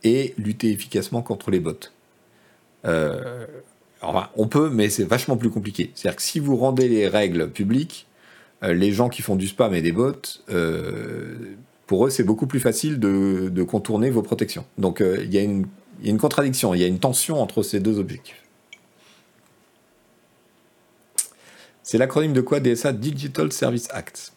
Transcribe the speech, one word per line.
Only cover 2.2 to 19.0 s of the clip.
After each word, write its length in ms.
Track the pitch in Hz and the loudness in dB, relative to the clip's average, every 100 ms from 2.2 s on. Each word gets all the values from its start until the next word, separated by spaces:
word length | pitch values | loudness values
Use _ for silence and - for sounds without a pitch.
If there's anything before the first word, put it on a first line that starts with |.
| _ _ _ _ _ _ - | _ _ _ _ _ _ -2
Euh, 600 | 82 76 71 - 123 113 - - _ _ - | 0 0 -2 -8 -12 -14 -18 -20 _ _ -12
enfin, 280 | - 92 98 - | -4 -4 -2 -2
on 120 | 110 | 2
peut, 240 | 143 156 | 2 2
mais 180 | 117 104 | 2 2
c'est 140 | 110 | 2
vachement 340 | 90 123 - 120 | 0 0 0 0
plus 140 | 117 | 0
compliqué. 400 | 113 98 98 - | -2 -6 -6 -6
C'est-à-dire 220 | - 95 - | -4 -6 -4
que 80 | |
si 160 | - 165 | -4 -2
vous 180 | 143 123 | 0 2
rendez 320 | 131 131 127 | 2 2 2
les 180 | 110 101 | 4 2
règles 440 | 104 98 87 78 | 2 2 0 -2
publiques, 560 | - 101 127 165 - - _ - - - - | -2 0 0 -2 -10 -20 _ -20 -20 -20 -6
euh, 100 | 95 | 0
les 180 | 87 101 | 2 2
gens 180 | 101 120 | 4 0
qui 120 | - | 0
font 140 | - 98 | -2 -2
du 120 | 98 | -2
spam 280 | - 113 92 | 0 0 2
et 80 | |
des 80 | 120 | 2
bots, 220 | 87 131 139 - - - | 2 0 -2 -12 -14 -4
euh, 840 | 90 82 82 82 107 113 78 - 120 107 101 127 _ - | -2 0 -2 -4 -8 -8 -10 -12 -12 -14 -18 -20 _ 0
pour 220 | 95 131 | 2 2
eux, 20 | |
c'est 140 | 135 | 2
beaucoup 240 | 101 110 131 | 2 2 0
plus 120 | 131 | 0
facile 400 | 120 110 151 143 | 0 0 -2 0
de, 500 | 101 98 98 92 92 | 2 4 2 2 0
de 140 | 90 | -2
contourner 460 | 90 107 - 107 127 | 0 -2 0 0 2
vos 140 | 117 | 2
protections. 420 | 104 110 107 90 - - | 0 -2 -2 -6 -10 -2
Donc, 220 | 95 87 | 0 2
euh, 180 | 95 92 | 2 2
il 80 | - | 0
y 60 | 98 | 0
a 60 | |
une, 240 | 104 98 95 - _ - | 2 0 -2 -8 _ -6
il 60 | 107 | 0
y 20 | |
a 40 | |
une 60 | 107 | 2
contradiction, 560 | 147 - 139 131 110 | 2 2 0 2 2
il 80 | 90 | 4
y 20 | |
a 40 | 90 | 2
une 120 | 92 | 2
tension 400 | 135 127 - 156 | 0 0 0 0
entre 220 | 104 - | 0 0
ces 180 | 101 104 | 0 0
deux 200 | 104 104 | 0 0
objectifs. 420 | 95 - - - _ _ _ - _ _ | -2 -8 -16 -20 _ _ _ -20 _ _